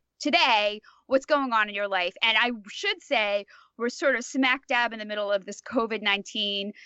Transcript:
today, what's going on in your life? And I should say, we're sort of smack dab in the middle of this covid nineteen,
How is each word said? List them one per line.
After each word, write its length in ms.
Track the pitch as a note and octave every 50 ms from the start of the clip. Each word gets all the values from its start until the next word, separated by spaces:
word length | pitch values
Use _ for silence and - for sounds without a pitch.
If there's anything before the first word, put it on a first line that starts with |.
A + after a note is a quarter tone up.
| _ _ _ -
today, 600 | - D4 E4 F4 D#4+ C4+ A#3 G#3 G#3 G#3 G#3 G#3+ _ - - _ _
what's 200 | - B3+ C4+ -
going 260 | - D4+ C#4+ C4+ B3+
on 160 | A#3 A3 G#3 G#3
in 60 | G3+
your 140 | G3+ G#3 G3+
life? 260 | F#3+ F#3 F3 F3+ - -
And 140 | - A3+ A3 A3
I 140 | A#3 B3 B3 G#3+ G3 G#3
should 340 | - - - G4+ G#4+ F4
say, 440 | - - C#4+ A3+ G#3+ G3+ G3+ G3+ G3 _ - - _ _ _ -
we're 100 | A#3 A#3+
sort 280 | - - E4+ C#4 B3+
of 80 | A3+ A#3+
smack 420 | - - C4+ C4 B3+ B3+ C4 _ -
dab 240 | B3+ A#3+ A#3+ A3+
in 60 | A3 A3
the 80 | G#3+
middle 260 | G#3 G#3 G#3 G#3 G3+
of 140 | G3+ G3+ F#3
this 160 | G3+ G3+ -
covid 400 | - - A3+ B3 A3+ G#3+ A3 G#3
nineteen, 720 | G#3+ G#3 G3 G3+ G3 - - A3 G#3 G3+ - G3+ G2 G#2 - - -